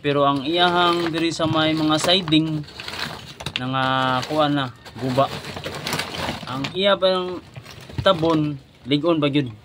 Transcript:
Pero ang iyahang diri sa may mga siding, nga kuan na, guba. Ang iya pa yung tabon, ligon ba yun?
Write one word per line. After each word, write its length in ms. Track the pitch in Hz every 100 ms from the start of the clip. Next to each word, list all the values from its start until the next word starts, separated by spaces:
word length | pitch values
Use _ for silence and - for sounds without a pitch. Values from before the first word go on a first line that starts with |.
Pero 240 | 143 143 139
ang 160 | 143
iyahang 680 | 135 170 175 175 175 170 170
diri 160 | 165 165
sa 160 | 160 160
may 300 | 151 156 156
mga 240 | 156 156
siding, 680 | 175 185 165 156 160 151 147 - - - - - - - - -
nga 580 | 127 131 131 131 131 127 127
kuan 320 | 151 147 143
na, 160 | 127 - - -
guba. 320 | 131 127 135 - - - - - - - - - - - -
Ang 160 | 131 139
iya 240 | 175 202 196
pa 140 | 185
yung 300 | 185 180 180 - - - - - -
tabon, 580 | 196 180 165 160 151 143 - - 120
ligon 320 | 147 160 160
ba 100 | 147
yun? 240 | 139 127 110